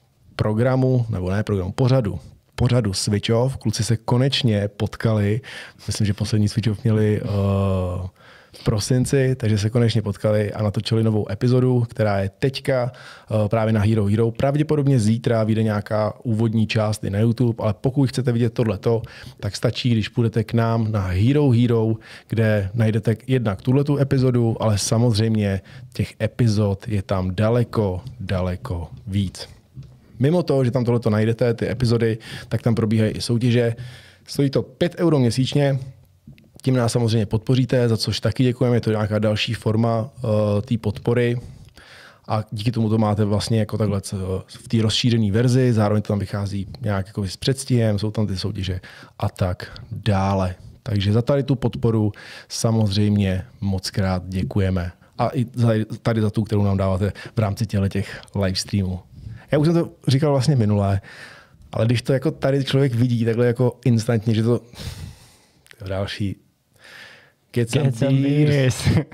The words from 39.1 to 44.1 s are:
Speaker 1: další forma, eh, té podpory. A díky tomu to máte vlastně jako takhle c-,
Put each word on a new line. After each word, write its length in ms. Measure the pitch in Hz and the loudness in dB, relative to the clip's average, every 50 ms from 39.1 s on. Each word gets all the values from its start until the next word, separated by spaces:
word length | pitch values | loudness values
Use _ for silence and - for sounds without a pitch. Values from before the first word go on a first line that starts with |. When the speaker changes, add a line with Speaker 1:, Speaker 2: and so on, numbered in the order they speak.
| 107 104 | 0 0
Speaker 1:
další 360 | 107 107 107 107 - - 110 | 0 0 0 0 -2 -4 -4
forma, 560 | - - 110 107 110 117 117 113 113 110 - - - - 113 107 107 107 104 104 101 | -2 -2 0 2 2 2 2 0 -2 -2 -6 -8 -6 -2 0 2 2 2 2 0 0
eh, 40 | |
té 160 | - - 120 - | 0 -2 -2 -2
podpory. 640 | - 107 107 - - 120 120 123 120 117 117 123 - - - - - - - - - - - - - - - _ _ - | -2 -4 -4 -2 -2 0 2 2 2 0 0 -2 -6 -12 -18 -20 -20 -20 -20 -20 -20 -20 -20 -20 -20 -20 -20 _ _ -4
A 160 | 110 107 104 - | -4 -4 -4 -4
díky 220 | - 101 104 120 | -6 -4 -4 -2
tomu 160 | 113 117 113 104 | 0 0 0 2
to 100 | 110 113 | 2 2
máte 260 | 107 104 101 98 107 | 2 2 2 2 0
vlastně 340 | 101 104 98 - - 117 110 | 0 0 0 0 0 0 0
jako 200 | 107 - - 107 | 0 -2 -2 -2
takhle 220 | 110 101 101 98 | -2 -2 -2 -4
c-, 160 | - - | -4 -6